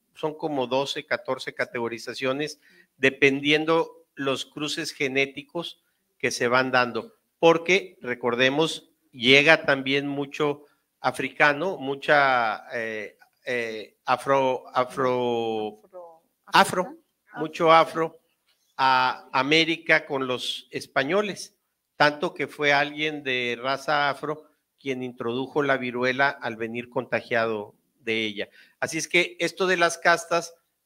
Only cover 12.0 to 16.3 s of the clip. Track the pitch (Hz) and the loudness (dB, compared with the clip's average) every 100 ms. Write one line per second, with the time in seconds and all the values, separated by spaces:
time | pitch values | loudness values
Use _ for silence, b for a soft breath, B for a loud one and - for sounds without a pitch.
12 | 151 147 139 127 113 98 - 120 113 110 | 2 4 4 2 0 -4 -8 -8 -6 -8
13 | 101 - _ _ - 123 113 110 101 _ | -12 -16 _ _ -8 -6 -6 -8 -12 _
14 | - 127 139 139 131 131 - 135 123 - | -2 -2 2 2 2 -2 -4 -2 -2 0
15 | 127 127 120 117 113 110 107 104 _ 180 | -2 0 0 -2 -2 -4 -6 -10 _ -20
16 | 170 165 _ | -20 -20 _